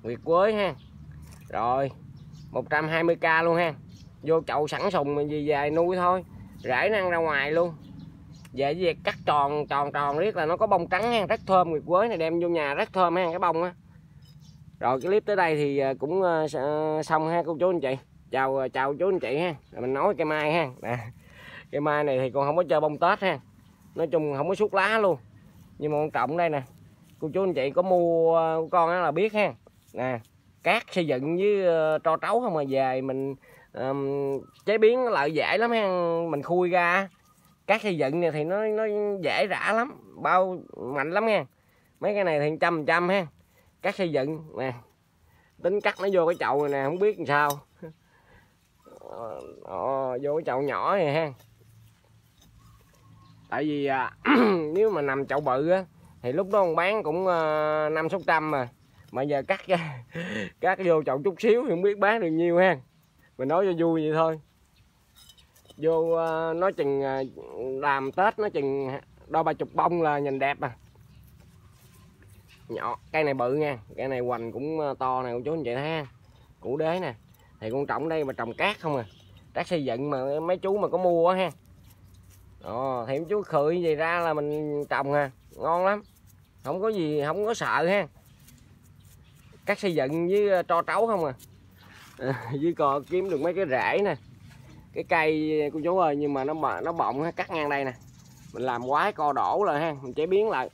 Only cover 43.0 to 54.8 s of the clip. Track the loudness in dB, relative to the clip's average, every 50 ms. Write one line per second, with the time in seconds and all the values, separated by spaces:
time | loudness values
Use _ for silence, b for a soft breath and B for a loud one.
43 | 2 2 0 0 -2 -4 _ b b b b b b b b _ -6 -4 -2 -2
44 | -4 0 0 -2 -2 -2 -6 -8 -12 -12 -8 -6 -6 -6 -6 -10 -18 _ _ _
45 | _ _ _ _ b b b b b b b -4 -2 -2 -2 2 0 -2 -2 0
46 | -2 2 2 4 4 2 2 0 0 0 2 2 2 0 0 0 0 0 0 2
47 | 0 0 0 -2 -2 0 2 4 4 2 0 -4 -8 _ _ _ -20 -20 -20 b
48 | b b b b b b b b b b b b b _ _ _ _ -20 -20 -20
49 | -18 -16 -14 -12 -10 -10 -10 -12 -14 -16 -18 -18 -14 -8 -6 -4 -2 -2 -2 -2
50 | -2 -2 -4 -4 -2 -2 -2 -2 -2 -2 -2 0 0 0 -2 -2 0 0 2 2
51 | 2 2 2 0 -2 -2 -6 -12 -20 -20 -20 _ -20 -20 -20 -20 -20 -20 _ _
52 | _ _ _ _ _ _ _ _ -20 -20 _ -20 -20 -20 -20 -20 -20 _ _ _
53 | -20 -20 -20 -20 -20 -20 -20 -20 -14 -8 -4 -4 -2 -2 -2 0 0 0 0 0
54 | -2 -4 -6 -4 2 4 6 6 6 6 4 2 0 0 2 2